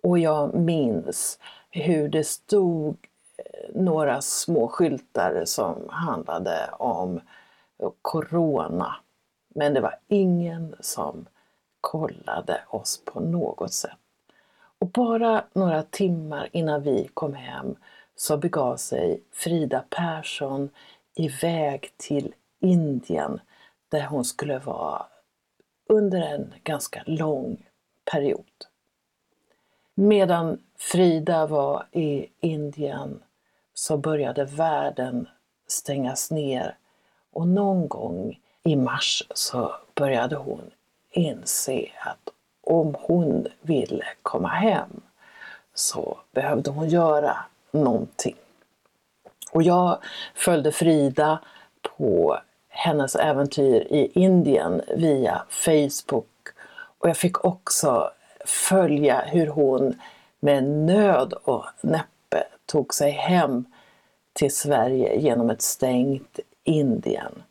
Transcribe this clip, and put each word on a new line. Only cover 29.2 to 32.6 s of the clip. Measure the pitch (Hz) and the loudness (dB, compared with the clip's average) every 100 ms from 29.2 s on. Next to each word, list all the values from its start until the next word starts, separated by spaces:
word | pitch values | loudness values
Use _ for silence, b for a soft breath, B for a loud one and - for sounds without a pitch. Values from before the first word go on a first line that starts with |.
| _ _ _ _ _ _ _ - | _ _ _ _ _ _ _ 2
Medan | 202 208 185 170 165 - _ _ | 4 6 4 2 0 -6 _ _
Frida | - 175 180 160 156 165 156 | -2 4 6 4 2 2 2
var | 151 139 143 - | 2 0 -2 -4
i | 170 156 139 - _ | -2 -2 -2 -6 _
Indien | 170 156 | -4 -2